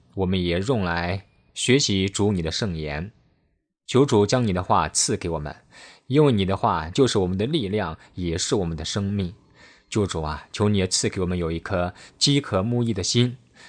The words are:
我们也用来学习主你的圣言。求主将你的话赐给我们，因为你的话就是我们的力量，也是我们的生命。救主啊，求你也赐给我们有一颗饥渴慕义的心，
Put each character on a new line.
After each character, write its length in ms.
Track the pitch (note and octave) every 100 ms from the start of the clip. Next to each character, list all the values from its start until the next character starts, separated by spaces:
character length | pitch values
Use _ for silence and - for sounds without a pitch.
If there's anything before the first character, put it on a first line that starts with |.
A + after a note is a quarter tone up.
| _
我 120 | - F#2
们 160 | F#2
也 160 | F2 E2+
用 240 | G2+ B2
来 420 | F2+ E2+ F2 F#2 - _ _
学 240 | - - C3
习 300 | C#3 G2 F#2+
主 240 | - G#2
你 100 | G2
的 80 | D#2+
圣 260 | - A2+ E2
言。 360 | D2+ D2 F#2+ - _ _ _ _ _ _ -
求 180 | A#2
主 220 | C#3 A2 G2+
将 180 | C3
你 80 | A#2
的 80 | F2+
话 280 | F2 G2+ D#2
赐 280 | - - G2+
给 120 | F2
我 100 | D#2+
们， 160 | D2 - _ - - - -
因 160 | C3
为 80 | D3+
你 120 | A2
的 120 | F#2+ G2
话 340 | A2+ F2+ D#2
就 160 | E2+ B2+
是 140 | G#2+
我 80 | F#2
们 100 | F#2+
的 80 | A2+
力 220 | D#3+ G2+
量， 280 | G#2 F2+ D#2+ -
也 220 | - F2+ E2
是 200 | - A#2+
我 80 |
们 120 | F2 D#2+
的 80 |
生 200 | D#2+ G#2+
命。 280 | G2 G2+ F#2 - _ _ - - _
救 160 | A2+ G2
主 140 | E2+
啊， 260 | D#2 D2+ -
求 160 | - G#2
你 80 | G2+
也 100 | F#2
赐 220 | - A2+
给 100 | G2
我 20 |
们 140 | F2+ F2+
有 120 | E2
一 80 | E2
颗 360 | - F#2+ F2+ - - -
饥 240 | - C#3+
渴 200 | C#3 F#2+
慕 200 | G#2 A#2+
义 100 | A#2
的 100 | F#2+
心， 360 | F2+ A#2+ B2 A#2+ _ -